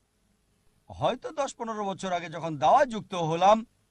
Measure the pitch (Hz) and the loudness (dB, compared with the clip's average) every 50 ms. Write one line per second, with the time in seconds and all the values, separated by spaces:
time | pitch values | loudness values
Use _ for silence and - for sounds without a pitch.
0 | _ _ _ _ _ _ _ _ _ _ _ _ _ _ _ _ _ - 101 85 | _ _ _ _ _ _ _ _ _ _ _ _ _ _ _ _ _ -18 -8 -2
1 | 135 170 233 254 - - 320 311 277 262 - - 233 226 220 214 208 196 190 147 | -2 -2 -2 -2 -8 -10 -6 -6 -6 -6 -6 -8 -10 -8 -8 -6 -6 -6 -6 -6
2 | - 190 180 175 170 170 156 170 143 165 160 139 143 156 208 262 294 262 220 214 | -6 -6 -6 -6 -6 -8 -10 -8 -8 -8 -4 0 4 6 6 6 4 4 -2 -6
3 | 147 - 196 180 165 156 165 170 180 196 214 226 220 - _ _ _ _ | -10 -8 -6 -4 -2 -2 0 2 6 6 6 4 2 -4 _ _ _ _